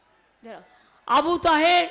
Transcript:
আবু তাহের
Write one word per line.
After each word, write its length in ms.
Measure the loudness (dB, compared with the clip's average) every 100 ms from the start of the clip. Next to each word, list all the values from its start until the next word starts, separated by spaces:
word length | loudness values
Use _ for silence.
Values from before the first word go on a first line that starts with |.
| _ _ _ _ -20 -20 -20 _ _ _ -2
আবু 260 | 0 0 -2
তাহের 480 | 0 2 2 2 0